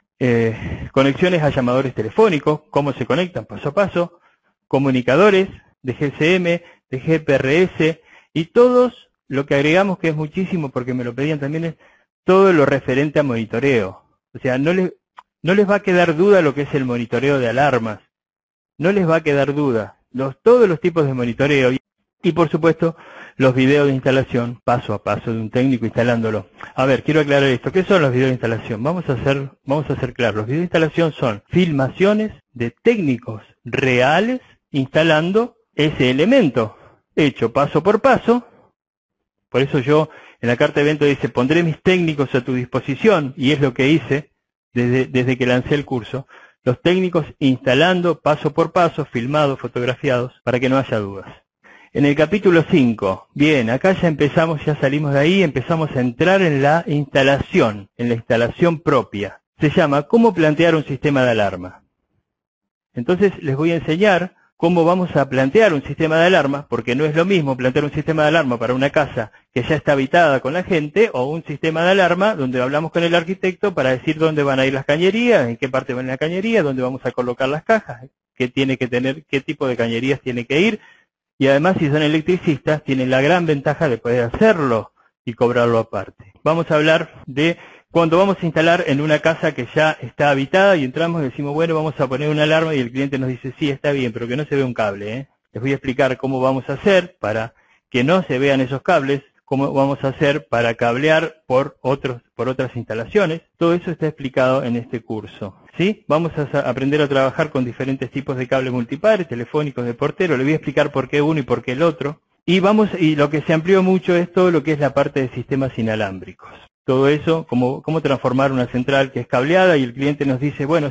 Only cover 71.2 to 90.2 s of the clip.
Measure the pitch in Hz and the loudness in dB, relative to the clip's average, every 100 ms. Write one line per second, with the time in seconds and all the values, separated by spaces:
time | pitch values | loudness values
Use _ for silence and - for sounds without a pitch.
71.2 | 131 165 - 147 160 160 175 196 175 175 | -4 -6 -8 -6 -4 0 2 4 2 2
72.2 | 208 190 131 127 127 147 160 170 170 175 | 0 0 -2 -2 -2 -2 -2 -2 0 0
73.2 | 165 190 185 180 208 160 131 127 156 156 | 0 -4 -4 -2 -4 0 -2 -2 -2 0
74.2 | 160 156 139 135 135 135 135 151 180 220 | 0 0 0 0 0 -2 -2 0 2 2
75.2 | 240 202 120 117 - 131 127 123 127 135 | 2 2 2 -4 -4 -4 -4 -6 -6 -6
76.2 | 156 180 220 226 147 131 127 131 127 123 | -4 -4 -2 0 0 -2 -4 -4 -6 -4
77.2 | 123 120 131 151 - 220 - 117 131 _ | -4 -2 -2 -2 0 -2 -2 -16 -20 _
78.2 | _ - 127 135 135 131 123 123 131 147 | _ -6 -4 -2 -2 -2 -2 -2 -2 -6
79.2 | - 139 - 147 135 120 117 117 131 135 | -4 -6 -4 -4 -4 -2 -2 -2 -2 -4
80.2 | 131 120 113 139 214 214 - _ _ _ | -4 -8 -2 0 0 -2 -8 _ _ _
81.2 | _ - 135 139 175 185 151 151 151 160 | _ 0 2 4 2 0 0 0 0 0
82.2 | 156 180 - 135 - 151 - 131 127 131 | 0 -2 -2 -2 -2 -4 -2 -2 0 0
83.2 | 143 180 165 143 151 143 156 113 117 123 | 2 2 0 -2 -2 -2 -2 -2 -2 -2
84.2 | 117 - 220 175 139 113 101 _ _ _ | -2 2 2 2 0 -2 -4 _ _ _
85.2 | - 113 120 120 120 113 110 104 95 - | -12 -2 0 2 2 2 -2 -6 -10 -14
86.2 | - _ 147 165 160 151 156 160 165 - | -20 _ -2 -2 0 2 4 2 0 -14
87.2 | - 131 160 170 - - _ 170 165 170 | -10 -2 -2 -2 -10 -20 _ 0 2 4
88.2 | 196 185 170 160 165 175 170 139 156 151 | 2 0 -2 0 2 2 0 0 0 0
89.2 | 160 160 160 143 120 147 156 151 120 - | 0 0 -2 -4 -4 0 0 -2 -8 -2